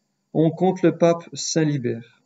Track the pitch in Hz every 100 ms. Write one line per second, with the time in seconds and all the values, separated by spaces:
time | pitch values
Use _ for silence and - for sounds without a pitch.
0 | _ _ _ 151 160 160 185 185 170 -
1 | 170 170 - - - 165 156 147 120 117
2 | - _